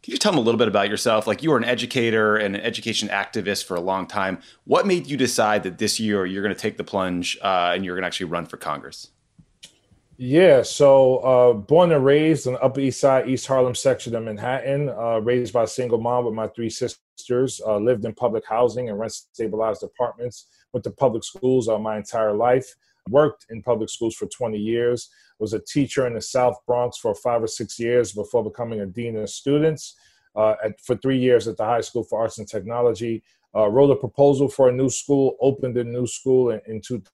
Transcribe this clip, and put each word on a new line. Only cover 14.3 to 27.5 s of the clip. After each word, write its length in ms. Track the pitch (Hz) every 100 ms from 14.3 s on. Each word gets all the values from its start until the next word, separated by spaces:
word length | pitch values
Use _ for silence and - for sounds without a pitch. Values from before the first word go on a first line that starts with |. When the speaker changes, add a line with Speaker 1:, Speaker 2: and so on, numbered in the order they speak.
| 104 117 131 123 139 143
Speaker 2:
uh, 300 | 104 117 113
raised 300 | 110 123 117
by 120 | 120
a 40 | 110
single 300 | - 123 117
mom 280 | 117 123 120
with 100 | 110
my 120 | 110
three 220 | - 113
sisters, 880 | - 123 - _ - - 123 131 - 110
uh, 120 | 104
lived 280 | 113 120 110
in 80 |
public 320 | 107 120 110 -
housing 420 | 110 123 117 120
and 100 | 101
rent-stabilized 840 | 110 - _ - 110 107 110 104
apartments, 640 | 101 - 120 107 120 - _ _ _
went 100 | 123
to 80 | 113
public 320 | 101 135 113
schools, 460 | - - 127 131 113
uh, 80 | 107
my 200 | 110 107
entire 360 | 101 117 110
life, 340 | 104 120 131 127 _ _ _ -
worked 360 | 131 151 - _
in 120 | 110
public 280 | 123 113 107
schools 260 | - 113 -
for 120 | 101
twenty 300 | - 117 107
years, 520 | 107 117 120 120 - _ _ _
was 140 | 107
a 60 | 104
teacher 480 | - 147 131 - 123
in 60 |
the 80 | 113
South 360 | - 127 123 - -
Bronx 300 | 120 123 -
for 160 | 113 101
five 260 | 123 117
or 40 |
six 320 | 110